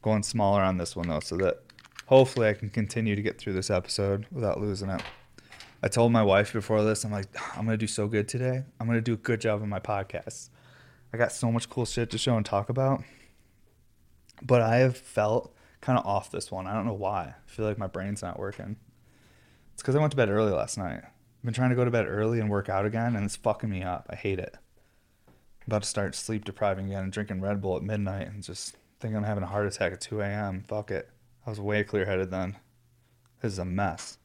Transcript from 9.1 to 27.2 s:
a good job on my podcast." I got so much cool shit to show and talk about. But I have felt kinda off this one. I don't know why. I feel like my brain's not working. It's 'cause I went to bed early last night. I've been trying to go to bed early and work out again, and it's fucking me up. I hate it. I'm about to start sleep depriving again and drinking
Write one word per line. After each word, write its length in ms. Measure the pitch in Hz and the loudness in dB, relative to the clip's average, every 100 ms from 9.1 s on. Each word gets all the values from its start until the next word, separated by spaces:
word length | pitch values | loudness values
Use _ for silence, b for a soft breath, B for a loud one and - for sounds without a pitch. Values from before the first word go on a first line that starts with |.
a 40 | 110 | -2
good 220 | - 113 | 0 0
job 180 | 110 104 | 2 0
on 60 | 104 | 0
my 120 | 101 | -4
podcast." 680 | - 104 98 - - - - B B B B B B | -2 -4 -2 -8 -10 -14 -18 B B B B B B
I 60 | 113 | 0
got 140 | 120 | 2
so 180 | - 120 | 2 0
much 160 | 117 - | 0 -2
cool 160 | - 117 | -4 -2
shit 220 | - 117 | -2 -2
to 60 | 113 | -2
show 180 | - 117 | 2 2
and 100 | 104 | 2
talk 220 | 101 101 | 0 0
about. 320 | 127 131 135 - B B B B B _ _ _ _ _ _ _ - | 0 2 0 -4 B B B B B _ _ _ _ _ _ _ -18
But 200 | 127 123 | 4 4
I 140 | 113 117 | 6 6
have 180 | 131 123 | 4 2
felt 580 | - - 107 113 - _ b b | -6 0 2 2 -2 _ b b
kinda 180 | - 127 | 0 0
off 280 | - 101 - | 2 -2 -2
this 200 | - - | -8 -6
one. 160 | 95 92 | -8 -4
I 60 | |
don't 140 | 107 107 | -2 -2
know 80 | |
why. 400 | 101 95 101 78 - | -2 -2 -2 -6 -12
I 140 | - | -18
feel 160 | - 107 | -4 -4
like 120 | 104 | -2
my 100 | 98 | -6
brain's 340 | 92 98 101 | -6 -6 -6
not 160 | 90 - | -6 -8
working. 380 | 98 101 - 107 - _ b b b b b b b | -8 -8 -10 -12 -14 _ b b b b b b b
It's 80 | - | -10
'cause 140 | - 135 | 0 2
I 20 | |
went 140 | 151 | 2
to 40 | 135 | 2
bed 140 | 113 | 2
early 220 | 104 107 | 4 4
last 260 | 87 55 - | 2 -2 -4
night. 240 | 90 62 | -6 -6
I've 400 | - _ _ _ | -12 _ _ _
been 80 | 120 | -6
trying 160 | 113 127 | 2 2
to 60 | 127 | 4
go 80 | |
to 60 | 123 | 2
bed 160 | 117 107 | 2 0
early 340 | 101 110 117 | 0 2 2
and 80 | 107 | 2
work 200 | 101 95 | 0 0
out 180 | 95 104 | 0 0
again, 300 | 113 117 113 | 0 0 0
and 80 | 101 | -2
it's 100 | - | -2
fucking 320 | - 104 113 | -2 0 -2
me 120 | 95 | -4
up. 240 | 90 90 - | -4 -6 -8
I 60 | - | -6
hate 220 | 101 95 | -4 -4
it. 180 | 90 - _ _ b b b b b | -6 -12 _ _ b b b b b
I'm 60 | b b - - | b b -18 -2
about 160 | 107 | -2
to 60 | 101 | -2
start 260 | - 98 | -4 -4
sleep 300 | - - 110 | -4 -6 -6
depriving 420 | 101 95 104 95 98 | -6 -4 -2 -2 -4
again 180 | 98 | -4
and 80 | 95 | -4
drinking 280 | 95 | -6